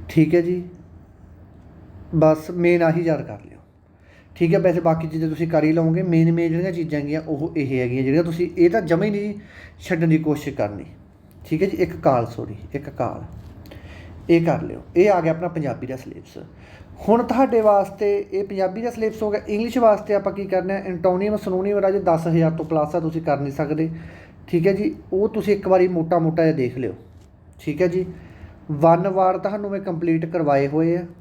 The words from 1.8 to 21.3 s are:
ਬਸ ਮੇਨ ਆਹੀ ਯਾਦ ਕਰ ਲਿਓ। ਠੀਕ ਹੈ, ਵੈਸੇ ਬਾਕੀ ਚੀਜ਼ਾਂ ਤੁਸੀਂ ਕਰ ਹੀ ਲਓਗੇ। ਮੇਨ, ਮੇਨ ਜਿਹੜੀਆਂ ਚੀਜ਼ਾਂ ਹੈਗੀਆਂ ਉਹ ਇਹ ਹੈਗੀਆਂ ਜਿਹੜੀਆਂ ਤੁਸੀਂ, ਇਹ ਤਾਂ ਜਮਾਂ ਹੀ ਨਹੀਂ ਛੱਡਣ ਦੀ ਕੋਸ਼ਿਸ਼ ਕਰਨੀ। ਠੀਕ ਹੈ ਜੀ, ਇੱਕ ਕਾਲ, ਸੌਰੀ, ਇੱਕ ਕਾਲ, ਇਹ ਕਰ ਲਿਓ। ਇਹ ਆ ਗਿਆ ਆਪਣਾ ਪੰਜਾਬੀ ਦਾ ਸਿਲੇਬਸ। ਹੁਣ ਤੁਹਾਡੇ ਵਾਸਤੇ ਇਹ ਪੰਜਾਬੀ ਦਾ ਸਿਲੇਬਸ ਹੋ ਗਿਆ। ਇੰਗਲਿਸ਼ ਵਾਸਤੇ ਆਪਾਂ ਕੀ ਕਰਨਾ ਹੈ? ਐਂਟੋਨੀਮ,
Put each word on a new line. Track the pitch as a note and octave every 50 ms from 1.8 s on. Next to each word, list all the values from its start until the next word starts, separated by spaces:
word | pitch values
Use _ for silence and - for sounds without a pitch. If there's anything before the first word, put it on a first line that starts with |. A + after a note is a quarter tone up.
| - - - - - - -
ਬਸ | D#3+ D#3+ D#3 D#3 D#3 - -
ਮੇਨ | F3 F3 F3 F3 F3 F3 E3+
ਆਹੀ | E3 D#3+ E3+ E3+
ਯਾਦ | E3 D#3 C#3+
ਕਰ | - - G#2+ G2+
ਲਿਓ। | - - - - - _ _ _ _ _ _ _ _ _ - - _ _ -
ਠੀਕ | - F3 E3 F#3
ਹੈ, | G3
ਵੈਸੇ | F3 F#3 E3 F3
ਬਾਕੀ | E3 E3+ D#3+ D#3+ E3 D#3
ਚੀਜ਼ਾਂ | D#3 D#3+ D#3+ D#3+
ਤੁਸੀਂ | D#3 D#3+ E3+ E3
ਕਰ | E3 D#3 D3+
ਹੀ | D#3
ਲਓਗੇ। | D#3+ E3 E3 D#3+ D#3+ F3+ F#3+
ਮੇਨ, | F#3 E3+ D#3+ E3 E3
ਮੇਨ | E3 E3+ E3+ E3
ਜਿਹੜੀਆਂ | D#3+ E3+ F3+ F#3+
ਚੀਜ਼ਾਂ | F3 F3 E3 C#3+ D3 D3
ਹੈਗੀਆਂ | C#3+ D3 D3 D#3+
ਉਹ | D#3 D#3 D#3 C3+ D3+ E3+ E3 D#3+
ਇਹ | C#3+ B2+ C3+ B2+
ਹੈਗੀਆਂ | B2 A#2+ B2 C3 C3
ਜਿਹੜੀਆਂ | C3 C3+ D#3+ E3+
ਤੁਸੀਂ, | E3+ E3 E3 F3 E3+ - -
ਇਹ | E3+ F3
ਤਾਂ | E3+ A3+
ਜਮਾਂ | F#3 D3+ E3 E3 G3
ਹੀ | G#3+
ਨਹੀਂ | G3+ G3+ G3+ G#3+ G#3 G#3 - - - - - - - -
ਛੱਡਣ | - - F#3 D#3+ E3 E3
ਦੀ | D#3 D3+
ਕੋਸ਼ਿਸ਼ | D#3 D3+ D3 D3 - D3 C3+ -
ਕਰਨੀ। | G#2+ G#2 G#2 F#2+ C2+ - - - - _ _ _ _ - - - -
ਠੀਕ | - D#3+ D#3 F#3
ਹੈ | F#3+
ਜੀ, | F#3 E3+
ਇੱਕ | F#3 E3+ E3+ E3
ਕਾਲ, | - D#3 C3+ B2 A2+
ਸੌਰੀ, | A2+ - - A2+ A2 G#2 - - - -
ਇੱਕ | C#3+ C3+ C#3+
ਕਾਲ, | - - B2+ G#2+ - - - - - - - - - - - - - - - - - - - - - - - -
ਇਹ | E3+ E3+ E3
ਕਰ | E3+ C#3+ C#3
ਲਿਓ। | E3 - - A#1 - - -
ਇਹ | F3 F#3 G#3
ਆ | G3 F3+
ਗਿਆ | D#3+ E3
ਆਪਣਾ | D#3 D#3+ F3+ E3+
ਪੰਜਾਬੀ | E3 E3 D3+ C3+ A#2 - B2+ B2
ਦਾ | C3
ਸਿਲੇਬਸ। | - - - - - - - - - - - - - - - - - - - - - - -
ਹੁਣ | G#3+ A#3 A#3+
ਤੁਹਾਡੇ | A#3 A#3+ A#3 C4+ - B3 A3+
ਵਾਸਤੇ | G#3+ G#3+ G3+ G3+ F#3+ G3 G3 - G#3+ G3+ G3+ G3+ G3+ -
ਇਹ | - F#3+ G3+
ਪੰਜਾਬੀ | G3 G3+ F#3+ F#3+ F#3 F3+ A3
ਦਾ | A3+ A#3+
ਸਿਲੇਬਸ | A3+ A3 A3 A3 A3 - A3+
ਹੋ | G#3+
ਗਿਆ। | G3+ G#3 - -
ਇੰਗਲਿਸ਼ | G#3 G#3 A3+ A#3+ A3 C4
ਵਾਸਤੇ | A#3+ A3 G#3 G3 G3+ - G#3
ਆਪਾਂ | G3+ F#3+ G3 F3+
ਕੀ | G3+ G3+
ਕਰਨਾ | F3+ F#3 F#3 F3 F#3 G3
ਹੈ? | G3 F#3+
ਐਂਟੋਨੀਮ, | F#3+ F#3 E3+ E3 F#3+ F3+ F#3 G3 G#3+